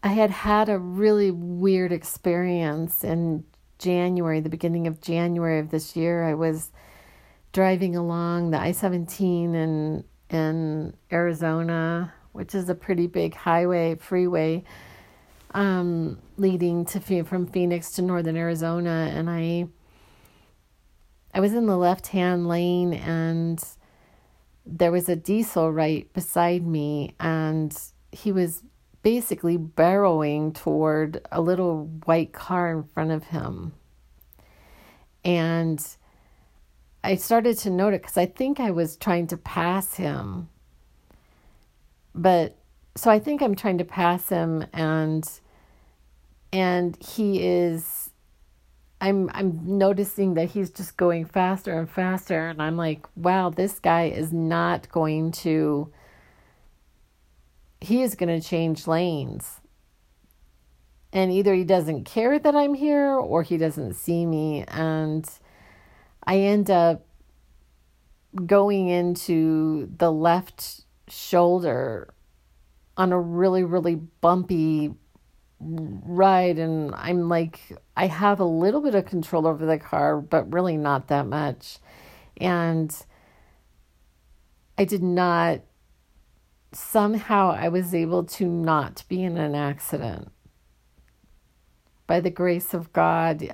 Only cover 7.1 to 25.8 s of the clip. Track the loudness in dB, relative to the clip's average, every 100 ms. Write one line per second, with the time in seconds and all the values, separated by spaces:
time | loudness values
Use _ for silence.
7.1 | -20 -20 _ _ 2 2 4 0 -2 -2
8.1 | -2 -2 0 0 0 0 -2 -2 -2 -4
9.1 | -2 0 0 0 0 0 -2 -2 -6 -10
10.1 | _ _ -2 -2 -2 -2 -4 -6 -12 _
11.1 | -2 -2 -2 -2 -2 -2 -2 -2 -4 -6
12.1 | -12 -20 -12 -8 -6 -4 -6 -2 -2 0
13.1 | -2 -4 -4 0 2 2 2 0 -2 -2
14.1 | 0 2 2 0 -2 -6 -20 -20 -20 -20
15.1 | -20 _ -20 -8 -2 0 0 0 -2 -4
16.1 | -8 -16 -2 0 2 0 0 -4 -6 -2
17.1 | -2 -2 -4 -4 0 0 -2 -4 -4 -2
18.1 | 0 -2 -2 -2 -2 -2 -2 -2 -2 -2
19.1 | -2 -4 -2 -2 -2 -4 _ _ _ -20
20.1 | _ _ _ _ _ _ _ _ _ _
21.1 | _ _ 0 2 2 2 4 4 2 -2
22.1 | 0 2 2 0 0 2 2 0 -2 -2
23.1 | -2 0 0 -2 -4 -8 -16 _ _ _
24.1 | _ _ _ _ _ -16 0 2 2 0
25.1 | -4 0 -2 0 0 0 2